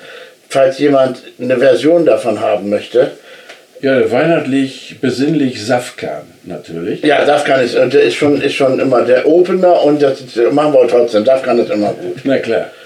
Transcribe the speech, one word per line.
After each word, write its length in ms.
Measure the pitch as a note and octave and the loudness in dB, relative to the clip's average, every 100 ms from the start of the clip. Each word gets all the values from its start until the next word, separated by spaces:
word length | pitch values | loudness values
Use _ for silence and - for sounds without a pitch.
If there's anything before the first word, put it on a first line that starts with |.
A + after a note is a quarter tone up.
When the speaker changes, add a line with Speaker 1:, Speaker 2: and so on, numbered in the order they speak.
| - - - _ - | -20 -20 -20 _ -4
Speaker 1:
falls 300 | C#3 C3+ C3 | 0 2 2
jemand 400 | C#3+ C3+ C3 B2 - - | 2 2 2 -2 -14 -8
eine 200 | B2 B2 | -2 2
Version 480 | C3+ A#2+ D3 E3+ D#3 | 4 4 4 4 4
davon 340 | - A#2+ G#2+ | 2 0 -2
haben 300 | A2 G#2 G2+ | -2 -2 -2
möchte. 400 | G#2 - A2+ - - - - - - _ - | -4 -2 -2 -2 -6 -20 -20 -20 -20 _ -6
Speaker 2:
Ja, 280 | C3+ C3 A2 | -2 0 0
weihnachtlich, 840 | B2 E3 D#3+ C3 C3+ C3+ - - - | 0 0 0 0 -2 -2 -8 -20 -6
besinnlich, 600 | C3 B2 D3 D#3+ C3 G#2+ | -4 -2 0 0 -2 -4
Safkan 600 | G#2+ B2 - - E2+ C#2+ - - | -4 -4 -4 -10 -10 -10 -14 -20
natürlich. 580 | F2 - - E2 F#2 D#3 | -16 -16 -12 -8 -6 -6
Speaker 1:
Ja, 240 | D3+ C#3 C3+ | -2 -2 0
Safkan 360 | D3 D3 C3+ | 0 0 0
ist, 120 | A#2+ | 0
der 260 | A#2+ B2+ C#3+ | 0 2 2
ist 140 | - | 2
schon, 260 | - D3 D3 | 0 0 0
ist 140 | - | -2
schon 260 | - C3+ C3 | 0 0 0
immer 220 | C3 A#2+ | 0 0
der 240 | - B2+ - | 2 2 4
Opener 540 | F3 F3+ F#3 F3+ E3 | 2 2 2 2 4
und 160 | D3 D3 | 2 2
das 220 | C#3 C3 | 0 -2
ist, 140 | C3 A2 A#2 | -6 -2 0
machen 200 | C#3 D3+ | 2 2
wir 160 | C3 A#2+ | 4 4
trotzdem. 380 | A#2+ A#2 G#2 A#2 | 2 2 2 2
Safkan 320 | C3 B2+ A#2+ | 2 2 0
ist 120 | A2 | 0
immer 220 | G#2 G2+ | -2 -2
gut. 280 | - A#2 A#2+ | -4 -8 -6
Speaker 2:
Na 140 | C#3 C3 | -2 -2
klar. 320 | A#2 A2 - - | 0 -4 -4 -12